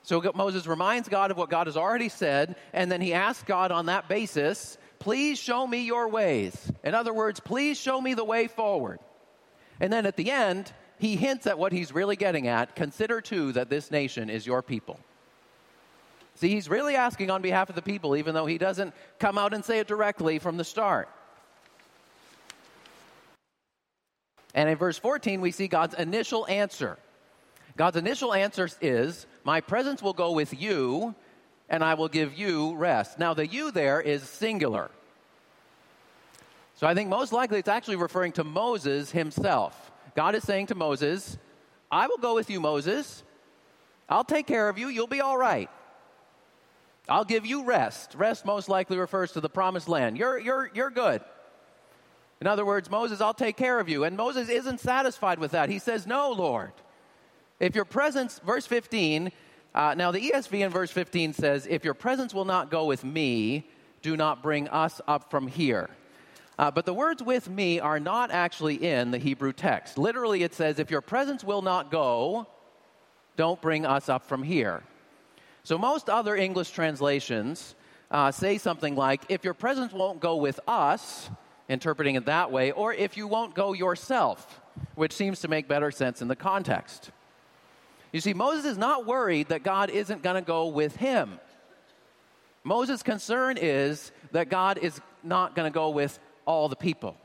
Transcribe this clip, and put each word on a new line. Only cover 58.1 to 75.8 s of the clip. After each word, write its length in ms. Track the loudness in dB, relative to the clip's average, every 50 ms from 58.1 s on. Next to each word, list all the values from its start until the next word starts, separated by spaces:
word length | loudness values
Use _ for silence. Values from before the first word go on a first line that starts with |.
| 2 0 -2 -2 -6 -8
verse 260 | -2 0 0 0 0
fifteen, 640 | 0 -2 -2 0 0 0 2 4 4 2 2 0 -2 -6 -10 -20 -20 -20 -20 _ _
uh, 220 | _ 2 2 4 4
now 160 | 4 2 2
the 80 | 2 0
E 140 | 0 2 0
S 140 | 0 0 -2
V 140 | 0 0
in 100 | 0 0
verse 180 | 0 0 -2 0
fifteen 420 | -2 -2 -4 0 0 0 0 0
says, 360 | 0 2 2 4 4 2 0 -2
"If 140 | -2 0 0
your 100 | -2 -4
presence 400 | 0 0 0 0 0 -2 -2 -2
will 100 | -2 0
not 280 | 2 2 2 2 2
go 140 | 0 0 2
with 180 | 2 0 0 -2
me, 680 | -4 -2 0 2 2 2 2 2 0 0 -2 -6 -10 -20 -20 -20 -20 _ _
do 140 | -4 -4 0
not 260 | 2 2 2 0 0
bring 240 | 0 0 0 0 0 0
us 320 | 0 0 0 0 -2 -4 0
up 240 | 0 0 0 0 -2
from 160 | -2 -2 -2
here." 420 | -2 -2 0 2 2 2 2 0 -4 -10 -18 -20 -20 -20 -20 -20 -20 -20 -20 -20 -16 0 2
Uh, 140 | 2 2
but 140 | 2 0 -2
the 80 | -2 -2
words 280 | 0 0 0 0 -2
"with 260 | 0 0 0 0 0 -4
me" 300 | -4 -2 0 2 2 2
are 220 | 2 0 0 0
not 320 | 0 -2 0 0 0 0
actually 520 | 2 0 0 0 -2 -2 -2 -2 0 0 0
in 280 | 0 2 2 2 0
the 60 | -2 -2
Hebrew 340 | -2 -2 -2 0 -2 -4
text. 440 | -4 0 0 0 0 0 -2 -6 -2
Literally, 460 | 0 0 0 0 0 0 0 2 2
it 120 | 0 -2 0
says, 260 | 0 0 0 0 -2
"If 100 | -2 -2
your 120 | -2 -4
presence 420 | -2 -2 -2 0 0 0 -4 -6 -4
will 180 | -4 -2 0
not 300 | 0 0 0 0 0 -2
go, 560 | 0 0 2 2 2 2 0 -2 -2 -4 -6 -10 -18 -20 -20 -20 _ _ _ _ _ _ _ _ _ _ _ _ _
don't 260 | 0 0 0 0 0
bring 240 | 0 0 0 2 2
us 220 | 2 2 2 2 0
up 160 | -2 -2 0
from 180 | -4 -4 -4
here." 400 | -2 0 0 0 0 0 -2 -6 -10 -16 -20 -20 -20 _ -20 -20 _ _ _ -20 -20 -20 -20 _ _
So 120 | -4 -2
most 320 | 0